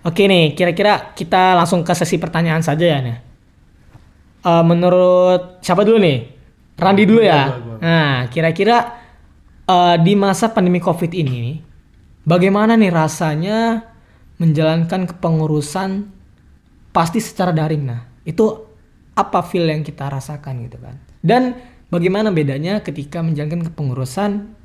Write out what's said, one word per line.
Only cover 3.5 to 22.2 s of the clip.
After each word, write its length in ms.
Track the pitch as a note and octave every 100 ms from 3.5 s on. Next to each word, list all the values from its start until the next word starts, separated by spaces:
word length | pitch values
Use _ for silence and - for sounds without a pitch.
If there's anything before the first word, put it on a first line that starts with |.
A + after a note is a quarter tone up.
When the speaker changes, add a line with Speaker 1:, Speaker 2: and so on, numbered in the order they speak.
| _ _ _ _ - _ _ _ _
Speaker 1:
Eh, 240 | F3+ E3+
menurut 960 | E3 E3+ F3 F3+ F3+ F3+ F3+ F3+ F3+ -
siapa 240 | - F3+
dulu 160 | G#3 A3+
nih? 180 | F3+ C3 A#2 - - _ _
Randi 300 | - F3+ G3
dulu 160 | G3+ A3+
ya? 220 | G#3+ D3+
Speaker 2:
Gua, 80 | C3+
gua, 120 | B2+ A#2
gua. 80 | A2+
Speaker 1:
Nah, 340 | E3 E3 D3+ C3 B2
kira-kira, 500 | E3 E3 E3 G3 A#3+ A#3+ - - - - _ _ -
eh, 320 | - F#3 F3 E3+
di 160 | E3
masa 340 | G3+ G3 F#3+ A3+
pandemi 320 | A3+ F3+ F3+
covid 320 | E3+ E3+ E3
ini 220 | F3 C#3+ B2
nih, 140 | A#2+ D#3 - - _ _ _ _
bagaimana 500 | - F3 F#3+ G3+ A3
nih 140 | A3+ G3+
rasanya 960 | E3+ D#3 - D#3+ D#3 F3+ A3 A3+ A3+ - - _ _ - _
menjalankan 680 | E3 D3+ D#3 E3 E3 F#3 F3+
kepengurusan 1040 | - E3+ D#3+ D#3 D3+ D3 F#3+ F#3+ F#3+ G#3 - - _ _ _ _ _ _
pasti 300 | - E3 G#3
secara 320 | - - F3+
daring? 320 | D#3+ D#3 D#3
Nah, 160 | C3+ A#2+ - _
itu 420 | - D#3+ A3 G#3+ - _ _ _ _
apa 300 | - G3+ F3+
feel 260 | E3+ F3+ E3
yang 140 | D#3
kita 260 | D3+ D3+ C#3
rasakan 560 | C#3 - D3 C#3 B2+
gitu 140 | A#2+ A#2+
kan? 180 | B2 C3 - -
Dan 320 | D#3+ A#3+ B3+ B3 - _ _
bagaimana 440 | F3 F3 G3